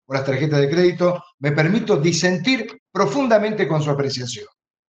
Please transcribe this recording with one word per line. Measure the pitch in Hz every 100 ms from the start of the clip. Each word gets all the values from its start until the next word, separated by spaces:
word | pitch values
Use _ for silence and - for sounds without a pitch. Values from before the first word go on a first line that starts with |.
por | _ 135
las | 135
tarjetas | 131 151 147
de | 143
crédito. | 170 180 175 175 175 - _
Me | 143
permito | 151 160 226 - 175
disentir | 165 170 180 180 196 262 214 - _
profundamente | 185 196 277 262 214 208 214 185
con | 156
su | 147
apreciación. | 139 135 123 123 107 - _ _ _